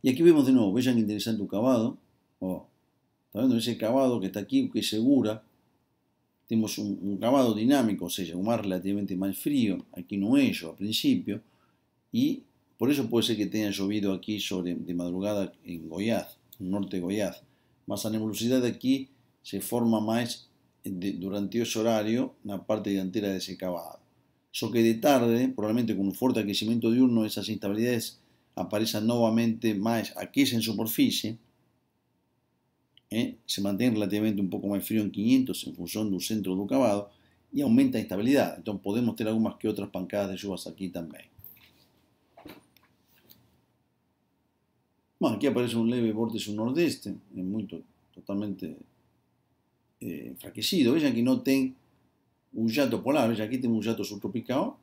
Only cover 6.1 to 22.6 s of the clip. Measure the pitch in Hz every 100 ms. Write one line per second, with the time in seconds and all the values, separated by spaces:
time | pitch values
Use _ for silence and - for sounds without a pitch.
6.1 | _ _ _ _ 113 107 - 104 98 98
7.1 | 98 113 135 123 104 113 139 113 95 87
8.1 | - 87 85 101 117 101 92 92 101 98
9.1 | 92 98 95 156 143 107 90 - - 90
10.1 | 101 101 139 131 90 82 - 101 110 143
11.1 | 127 - 107 _ _ _ _ _ _ _
12.1 | 113 143 - - _ _ _ 123 143 113
13.1 | 117 107 107 98 107 104 98 98 107 101
14.1 | 92 - 107 - 95 90 87 82 87 87
15.1 | 90 101 104 95 - - 85 78 82 107
16.1 | 104 85 - _ - 92 101 95 95 87
17.1 | 104 98 - _ _ _ _ - 104 110
18.1 | 110 110 101 113 131 123 - 127 135 135
19.1 | _ _ _ - 98 - 120 117 113 107
20.1 | 117 123 - - _ _ _ 104 92 98
21.1 | 85 95 101 98 113 113 117 110 110 107
22.1 | 117 131 - 104 98